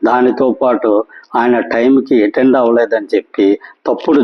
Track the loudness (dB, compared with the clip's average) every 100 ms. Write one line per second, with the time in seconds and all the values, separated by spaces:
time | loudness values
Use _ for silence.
0 | -2 0 0 0 -2 0 -2 0 0 -2
1 | -2 -12 -8 -2 0 0 -2 0 2 2
2 | 2 0 0 0 2 2 2 2 0 -2
3 | -2 -6 -4 0 0 0 -6 -10 -6 -4
4 | 0 0